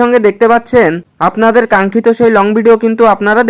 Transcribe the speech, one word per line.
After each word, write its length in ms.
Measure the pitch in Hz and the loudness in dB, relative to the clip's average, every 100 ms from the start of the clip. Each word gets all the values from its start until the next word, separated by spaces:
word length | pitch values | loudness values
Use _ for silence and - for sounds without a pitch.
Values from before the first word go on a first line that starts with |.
সঙ্গে 180 | 240 240 208 | 0 0 0
দেখতে 180 | 196 226 | 0 0
পাচ্ছেন 380 | 233 233 247 190 165 - _ 170 | 0 0 0 0 -2 -10 _ -4
আপনাদের 360 | 214 226 220 226 | 0 0 0 0
কাঙ্ক্ষিত 340 | 202 196 226 226 226 | -2 -2 -2 -2 0
সেই 120 | 233 220 | 0 0
লং 80 | 196 214 | 0 0
ভিডিও 180 | 226 226 | 2 0
কিন্তু 200 | 226 226 226 | 0 0 0
আপনারা 280 | 196 208 214 | 0 0 0